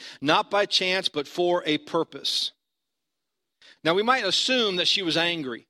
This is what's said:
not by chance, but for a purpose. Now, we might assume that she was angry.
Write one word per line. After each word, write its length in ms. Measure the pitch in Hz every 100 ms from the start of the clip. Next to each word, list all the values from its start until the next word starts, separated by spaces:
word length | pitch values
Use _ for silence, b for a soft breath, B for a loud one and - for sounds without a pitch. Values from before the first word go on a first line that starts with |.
| B B
not 300 | 139 180 202
by 140 | 202 196
chance, 440 | - 185 190 -
but 180 | 151 143
for 360 | - 175 175 160
a 140 | 151
purpose. 720 | - 170 151 139 - - - - _ _ _ _ _ _ _ _ _ _ B B
Now, 100 | 156 185
we 80 |
might 220 | 226 262 196
assume 500 | - - 254 214 180
that 120 | 160
she 140 | 208
was 160 | 175 156
angry. 480 | 170 170 131 113 -